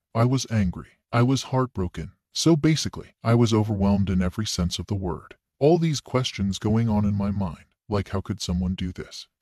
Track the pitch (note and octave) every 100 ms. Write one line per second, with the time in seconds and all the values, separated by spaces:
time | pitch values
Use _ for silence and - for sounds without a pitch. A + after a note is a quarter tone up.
0 | _ A#2+ B2 C3 - A2+ F#2 E2+ - _
1 | - A#2+ B2 C3+ - B2+ B2+ - F2+ -
2 | D#2+ _ _ - D#3+ D#3+ D#3 D3+ - -
3 | - _ A#2 A#2+ A2+ A2 G#2+ G2 G2+ G2+
4 | G2 F#2 F#2 - G#2+ - F2 - E2+ G2+
5 | F#2+ D#2+ - - _ - C#3+ E3+ E3 C3+
6 | - B2+ B2+ - G2 F#2 G#2+ A2+ A#2 G#2
7 | G#2 G2+ G2+ G2+ F#2 D2 _ _ - G#2+
8 | - G2 - G2+ - F2+ F#2 F#2 F#2 -
9 | - - - _